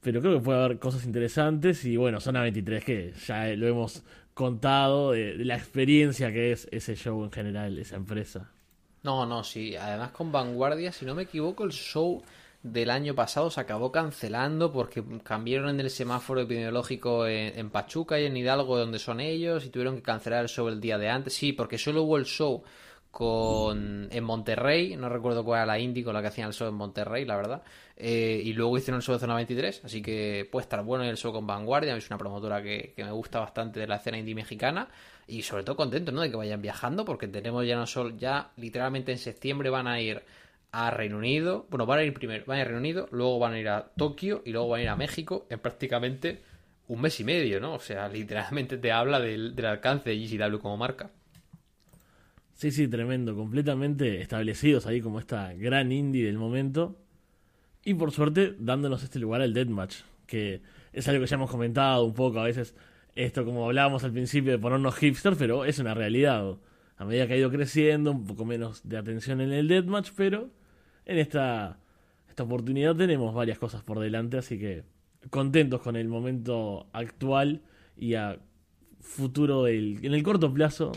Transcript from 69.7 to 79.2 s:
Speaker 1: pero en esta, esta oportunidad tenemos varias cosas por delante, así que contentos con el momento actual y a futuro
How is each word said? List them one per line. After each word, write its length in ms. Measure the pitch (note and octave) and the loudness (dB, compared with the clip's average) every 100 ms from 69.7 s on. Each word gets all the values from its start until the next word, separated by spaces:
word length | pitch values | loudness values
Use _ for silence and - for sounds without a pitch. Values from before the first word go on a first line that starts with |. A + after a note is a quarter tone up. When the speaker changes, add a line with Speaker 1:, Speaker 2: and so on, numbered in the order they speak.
| F#3 F3+ G3+ G3 - | 4 4 -2 -4 0
Speaker 1:
pero 340 | G3 G3+ B3 _ _ _ _ _ | 0 0 -6 _ _ _ _ _
en 140 | - F3+ | -2 0
esta, 640 | D3+ D3 C3 A#2 G2+ - _ _ _ _ _ | 2 2 0 0 -4 -8 _ _ _ _ _
esta 160 | - | -8
oportunidad 500 | A#2+ B2 A#2 C3+ D3+ | -2 -2 0 2 4
tenemos 400 | E3 F#3 D3 A2+ | 4 4 4 2
varias 240 | A2+ A#2 A2+ | 0 0 0
cosas 240 | A#2 G#2+ | -4 -6
por 160 | - G#2+ | -6 -4
delante, 380 | A2 A2+ A#2 B2+ | -2 -2 -2 -4
así 220 | B2 A2 | -4 -6
que 240 | G#2 F2 - _ _ _ - | -4 -6 -12 _ _ _ -6
contentos 500 | C3+ C#3 D3 C#3+ B2 | 0 4 6 6 2
con 160 | B2 A#2 | -2 -2
el 100 | A2+ | -2
momento 800 | A#2 B2 C3 A#2 A#2 G#2+ G2 - | -2 -2 -4 -2 -2 -2 -6 -8
actual 680 | A2+ A#2 - C3 C3+ C#3+ D#3 - - - - | -8 -8 -4 2 4 4 0 -6 -20 -20 -8
y 180 | A#2 | -2
a 240 | A2+ G#2 F#2+ - _ _ _ _ - | 0 -2 -8 -14 _ _ _ _ -20
futuro 640 | - - | -16 -4